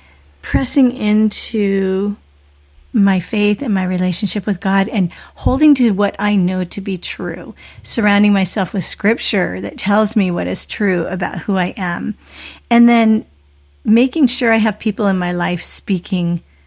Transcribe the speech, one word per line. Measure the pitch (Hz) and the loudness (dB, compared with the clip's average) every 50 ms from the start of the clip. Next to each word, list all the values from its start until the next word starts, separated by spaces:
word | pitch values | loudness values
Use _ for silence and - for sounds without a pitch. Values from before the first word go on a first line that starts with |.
| _ _ _ _ _ _ _ _ | _ _ _ _ _ _ _ _
pressing | - - - 269 269 - - 285 262 240 | -12 -2 -2 0 0 2 2 4 4 4
into | 247 240 214 208 214 214 220 214 - - - - - 214 202 196 196 196 190 190 190 190 202 208 202 - _ _ _ _ _ _ _ _ _ _ _ - - _ | 2 0 0 2 2 4 2 2 0 -4 -8 -6 -2 0 0 0 0 0 0 0 0 -2 -2 -4 -4 -8 _ _ _ _ _ _ _ _ _ _ _ -20 -20 _
my | - 214 196 196 190 180 | 0 2 4 4 4 2
faith | - - - 208 208 208 208 - | -2 -2 -2 0 2 0 0 0
and | 277 240 202 | -2 -2 -2
my | 190 185 | -2 0
relationship | 180 185 180 185 185 175 - 214 - - 208 - 214 | -2 -2 0 0 -2 -2 -2 -4 -2 -4 -4 -2 -4
with | 190 - | -4 -2
God | - 190 196 196 196 - | -2 0 0 0 0 0
and | 277 202 180 170 - - - - _ | 0 0 -2 -2 -2 -10 -20 -20 _
holding | - - 247 254 269 311 302 277 | -2 0 0 2 4 6 4 6
to | 262 247 226 | 6 4 2
what | 196 185 202 196 - - | 2 2 0 -2 0 -2
I | 208 208 208 | -2 0 2
know | 196 175 180 185 185 180 | 2 2 0 0 -2 -4
to | 175 - 196 | -4 -6 -10
be | 190 202 190 175 | -6 -6 -8 -6
true, | - - - - 190 - - - - 226 - - - - - - - | -6 -10 -8 -8 -8 -8 -8 -10 -12 -14 -16 -18 -20 -20 -20 -16 -10
surrounding | - - 233 208 208 202 202 208 208 202 | -6 -4 0 2 2 4 4 4 4 4
myself | 196 190 - - 214 185 - - | 2 0 -2 -2 -4 -4 -2 -4
with | 196 - | -4 -4
scripture | - - - - 208 233 - - - 226 190 180 175 180 185 | -4 -6 -2 0 0 0 0 -2 -4 -2 -2 -2 -2 -4 -6
that | - 202 - - | -8 -10 -10 -6
tells | - 190 202 214 220 208 - | -2 0 2 2 2 2 2
me | 214 190 180 | 0 0 0
what | 175 175 175 180 | -2 -4 -4 -4
is | 185 - - | -4 -6 -6
true | - - - 208 196 180 175 - | -8 -6 -2 -2 0 0 0 -2
about | - 185 175 185 - - - | -4 -4 -4 -6 -6 -6 -8
who | - - 190 | -4 -2 -2
I | 185 175 185 - - | 0 0 -2 -4 -6
am, | 185 175 175 185 196 208 208 _ - - - - - - - - _ - | -6 -6 -6 -6 -6 -8 -8 _ -12 -20 -20 -20 -20 -20 -20 -18 _ 0
and | 233 233 233 240 | 4 6 6 6
then | 233 233 226 220 220 220 - _ _ _ _ _ _ _ _ _ _ _ - | 6 4 4 4 2 0 -2 _ _ _ _ _ _ _ _ _ _ _ 0
making | 226 220 233 262 262 - 320 294 240 | 2 4 4 4 2 2 2 2 2
sure | - - 247 233 | 2 0 0 2
I | 226 226 | 2 2
have | 208 226 202 - | 2 0 -2 -2
people | - 220 202 - 208 | -4 -4 -2 0 0
in | 196 190 185 | 0 0 0
my | 180 175 175 | -2 -2 -2
life | 175 175 175 180 165 | -2 -2 -2 -4 -4
speaking | - - - - - - 196 175 - - 190 180 175 170 175 170 - _ _ _ _ | -4 -6 -8 -8 -4 -4 -4 -4 -2 -4 -2 -2 0 0 -2 -4 -6 _ _ _ _